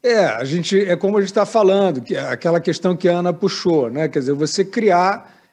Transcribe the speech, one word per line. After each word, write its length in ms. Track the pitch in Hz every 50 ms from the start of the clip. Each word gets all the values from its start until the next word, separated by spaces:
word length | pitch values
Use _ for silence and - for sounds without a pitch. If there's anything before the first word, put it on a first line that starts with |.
| -
É, 220 | 240 233 220 185
a 180 | 143 107 113 127
gente, 360 | 135 151 175 160 - 196 190
é 160 | 202 175 175
como 220 | 170 - 190 208
a 40 | 214
gente 120 | 196 185 -
tá 140 | 226 202
falando, 520 | 202 - 226 208 185 190 196 196 185 151 127
que 160 | 117 - -
é 40 | 139
aquela 400 | 139 135 127 120 - 170 165 170
questão 360 | 165 185 160 - - 185 180
que 140 | 165 - 180
a 80 | 175
Ana 160 | 175 175 175 170
puxou, 560 | 165 208 190 - - - 185 165 151 127 113
né? 180 | 117 147 160
Quer 120 | 151 - 151
dizer, 140 | 127 131 143
você 300 | 139 156 147 - 202 190
criar, 720 | 196 - 240 220 202 175 175 180 190 202 202 - - _ _ _ _